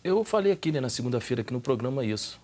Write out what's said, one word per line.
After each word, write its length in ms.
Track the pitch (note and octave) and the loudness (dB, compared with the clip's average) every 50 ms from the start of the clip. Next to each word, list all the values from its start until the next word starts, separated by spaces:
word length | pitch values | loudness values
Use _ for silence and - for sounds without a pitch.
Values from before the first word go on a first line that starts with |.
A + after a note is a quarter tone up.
| - | -2
Eu 220 | F3+ F#3 A3 G#3+ | 2 2 2 2
falei 260 | - - G#3+ G3 G3+ | 2 2 2 4 2
aqui, 220 | F#3+ - - D#3+ D3+ | 2 2 0 0 0
né, 80 | C#3 | 0
na 80 | C3 A#2+ | 0 -2
segunda-feira 520 | - - A#2+ B2 A#2+ A#2 - - B2+ A#2+ | -2 -2 0 0 0 0 0 0 -2 -2
aqui 120 | A2 - B2 | -2 -2 -4
no 80 | B2 | -2
programa 420 | A#2+ C3+ C3 A2 A#2 B2+ C3+ C#3 B2 | 0 0 0 0 0 -2 -2 -2 0
isso. 360 | G#2+ G#2+ G#2 - - - - | 0 -2 -2 -4 -6 -10 -14